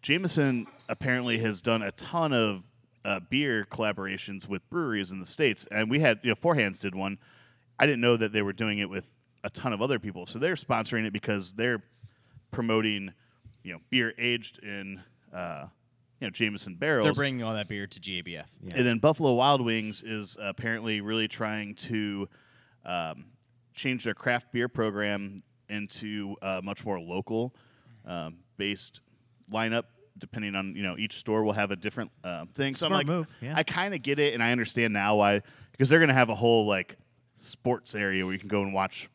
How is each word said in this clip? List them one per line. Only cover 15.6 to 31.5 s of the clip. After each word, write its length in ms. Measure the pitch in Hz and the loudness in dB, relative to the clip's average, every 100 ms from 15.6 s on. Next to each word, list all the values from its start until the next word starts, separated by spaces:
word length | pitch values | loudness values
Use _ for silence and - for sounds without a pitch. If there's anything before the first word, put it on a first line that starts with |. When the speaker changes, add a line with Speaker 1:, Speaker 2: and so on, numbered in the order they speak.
| 69 _ _ _ _ _ | -12 _ _ _ _ _
Speaker 1:
you 60 | 107 | -10
know, 40 | |
Jameson 440 | 90 110 101 - 87 | 0 0 0 -10 -4
barrels. 280 | 147 139 | 0 4
Speaker 2:
They're 100 | 104 | 4
bringing 280 | 107 139 127 | 2 -2 -2
all 120 | 113 | -4
that 140 | 110 101 | -4 -4
beer 180 | 104 101 | -8 -8
to 140 | - | -10
G 180 | 92 90 | -8 -8
A 40 | |
B 140 | 87 82 | -6 -10
F. 140 | - - | -12 -16
Speaker 3:
Yeah. 100 | 92 107 | -6 2
Speaker 1:
And 100 | 123 | 4
then 120 | 113 | 6
Buffalo 360 | 151 156 151 | 4 4 4
Wild 260 | 123 135 143 | 6 6 4
Wings 420 | 117 113 107 104 | 2 0 -2 -8
is 340 | 110 110 101 - | -8 -8 -8 -8
apparently 600 | 104 95 113 113 113 107 | -8 -4 -4 -2 -2 -2
really 260 | 104 110 110 | 0 0 -2
trying 460 | - 110 107 104 104 | -2 -4 -4 -6 -10
to, 520 | - 113 104 101 98 _ _ _ _ _ | -4 -2 -2 -2 -6 _ _ _ _ _
um, 420 | - 87 80 76 - _ _ _ _ | -6 -4 -4 -10 -16 _ _ _ _
change 300 | - 135 127 | -8 -4 -4
their 100 | 117 | -4
craft 360 | 101 - 120 - | -2 0 0 -2
beer 160 | 120 120 | -2 -2
program 760 | - 110 101 104 101 101 98 - _ _ | 0 -2 0 -2 -2 -6 -12 -18 _ _
into 680 | 104 101 - 107 104 98 98 | -8 -8 -8 -8 -6 -6 -6
a 180 | 98 95 | -4 -4
much 240 | 95 101 | -6 -8
more 140 | 110 95 | -4 -4
local, 540 | 85 90 - 113 123 _ _ _ _ - - | -4 -6 -2 -2 -2 _ _ _ _ -20 -10
um, 320 | 87 80 82 _ - | -8 -8 -12 _ -6
based 440 | 98 101 - - _ _ _ _ _ | -4 -4 -10 -16 _ _ _ _ _
lineup, 320 | 110 113 117 - _ _ - | -2 0 0 -4 _ _ -18
depending 360 | - 113 104 | -12 -8 -4
on, 200 | 98 95 | -4 -4
you 80 | 90 | -4
know, 140 | 98 78 | -4 -2
each 180 | 107 - | -6 -6
store 260 | - 110 | -2 0
will 80 | 107 | 2